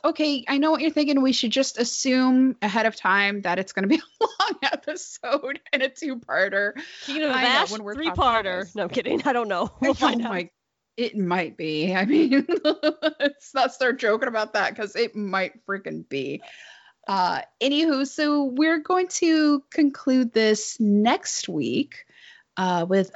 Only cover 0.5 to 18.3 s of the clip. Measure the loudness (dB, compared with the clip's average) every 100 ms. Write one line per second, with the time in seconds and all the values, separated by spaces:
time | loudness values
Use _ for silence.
0.5 | 0 2 2 0 0 2 2 2 2 0
1.5 | 0 0 -2 -4 -2 0 2 4 6 4
2.5 | 2 -2 0 0 0 2 2 2 0 -2
3.5 | -2 -4 -2 0 0 -2 -4 -4 0 -4
4.5 | -2 -4 -4 -6 -10 -12 -12 -4 -4 -4
5.5 | -10 -6 -2 -2 -4 -8 -8 -4 -2 0
6.5 | 0 -2 -4 -14 -14 -8 -4 -2 0 2
7.5 | 2 0 -4 -8 -6 -4 2 2 2 0
8.5 | -4 -6 -6 -4 -2 -2 0 0 0 0
9.5 | -2 -4 0 0 2 0 0 -2 -6 -8
10.5 | _ _ _ _ -6 -4 -2 -2 -2 -4
11.5 | -6 -6 -2 -2 0 2 2 4 2 2
12.5 | 0 0 0 -2 -2 -4 0 -2 -2 -6
13.5 | -2 -2 0 -2 0 0 0 0 -2 -2
14.5 | -2 -2 -4 -6 -4 -4 -4 -4 -2 -4
15.5 | -8 -10 -8 -8 -10 -8 -6 -6 -8 -14
16.5 | -20 -20 -20 -20 _ -4 0 0 -2 -6
17.5 | -4 0 2 2 0 -2 -2 0